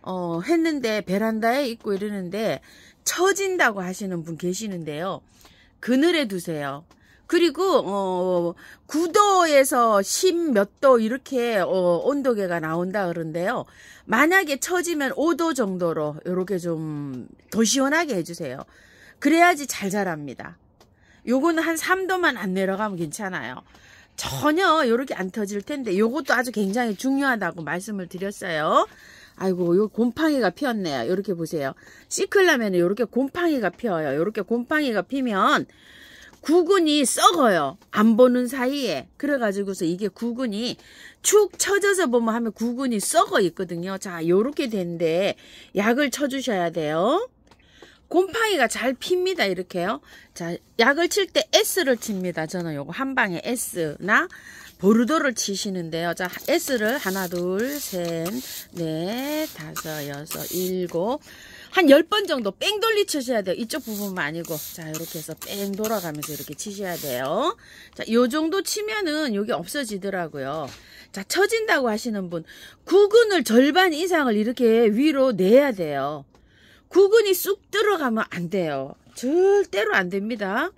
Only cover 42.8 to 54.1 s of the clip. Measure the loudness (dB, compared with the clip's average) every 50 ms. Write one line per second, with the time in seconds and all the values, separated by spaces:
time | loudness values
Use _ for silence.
42.8 | -2 -2 -2 -2 -2 2 2 2 2 4 2 2 2 2 0 -4 -8 -6 -6 -8
43.8 | -6 -6 -8 -8 -10 -10 -8 -4 0 2 4 4 2 0 -2 -4 -4 -2 -2 -4
44.8 | -4 -4 -4 -2 0 0 2 2 0 0 -2 -4 -12 -20 -20 -20 -20 -6 _ 0
45.8 | 2 2 2 2 0 -2 0 -4 -4 -4 -4 -4 -4 -2 -2 -2 -2 -2 -2 -4
46.8 | -4 -2 0 0 2 2 2 0 -2 -4 _ _ _ _ -20 _ _ _ _ _
47.8 | -20 -20 -20 _ _ _ 0 0 0 0 0 -2 0 0 2 2 0 0 0 -2
48.8 | -2 -2 -4 -4 -2 -2 0 0 0 0 0 0 0 -2 -2 -4 -6 _ -4 -4
49.8 | -2 -2 -4 -6 _ -18 -20 -20 -20 _ _ -10 -8 -8 -8 -10 _ _ _ 2
50.8 | 2 2 4 2 0 0 0 0 -2 0 _ -2 -2 _ 2 2 2 4 0 0
51.8 | 2 0 0 0 -2 -6 -6 -4 -4 -6 -4 -6 -6 -6 -6 -6 -6 -6 -6 -6
52.8 | -8 -10 -8 -6 -6 -4 0 0 0 0 -2 -6 -4 -4 -4 -4 -6 -8 -4 -4
53.8 | -4 -4 -4 -6 -2 2